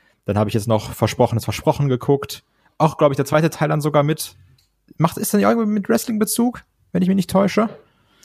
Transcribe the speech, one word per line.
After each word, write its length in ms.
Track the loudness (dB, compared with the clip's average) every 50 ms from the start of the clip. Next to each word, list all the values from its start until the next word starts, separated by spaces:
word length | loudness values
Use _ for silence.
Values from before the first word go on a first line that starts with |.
| _ _ _ _ _
dann 140 | -2 0 0
habe 100 | 0 0
ich 60 | 0
jetzt 140 | -2 0 0
noch 240 | 0 0 -2 -4 -6
Versprochen 440 | -2 -2 0 2 2 2 2 2
ist 80 | -2 -4
Versprochen 440 | -4 -6 -4 0 0 0 0 0 0
geguckt. 560 | 0 0 0 0 0 0 -2 -6 -14 -14 -18 _ _ _ _ _ _ -2
Auch, 180 | -2 0 0
glaub 140 | 2 2 2
ich, 60 | 2
der 100 | 0 -2
zweite 240 | 0 0 2 2 0
Teil 180 | 0 0 -2 -2
dann 120 | 0 0
sogar 240 | -2 0 2 2 2
mit, 320 | 2 0 -2 -6 -12 -16 _ -20 _ _ _ _ _ _ _ _ _ -4
macht, 220 | -2 -2 -2 -2 -4
ist 160 | -4 -2 0
dann 60 | 2
ja 100 | 2 2
irgendwie 180 | 2 2 0 0
mit 200 | -2 -2 0 0
Wrestling-Bezug, 760 | 0 -2 0 -2 -2 -2 -2 -2 0 0 0 0 -2 -4 -12 _ _ _ _ _ -2
wenn 100 | 0 2
ich 60 | 2
mich 80 | 2
nicht 120 | 2 0 0
täusche? 380 | 2 2 2 2 2 0 0 0 -2 -8 -20 _ _ _ _ _ _ _ _